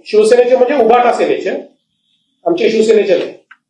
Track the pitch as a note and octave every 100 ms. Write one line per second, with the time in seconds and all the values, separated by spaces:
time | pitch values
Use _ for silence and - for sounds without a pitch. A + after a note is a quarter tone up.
0 | - G#3+ A3 A#3+ B3 B3+ B3 C#4+ A3 A#3+
1 | A#3+ - D#3+ - F#3 C4+ - _ _ _
2 | _ _ _ _ E3+ F3 - A3 A3 G#3
3 | G3 F3 - - _ _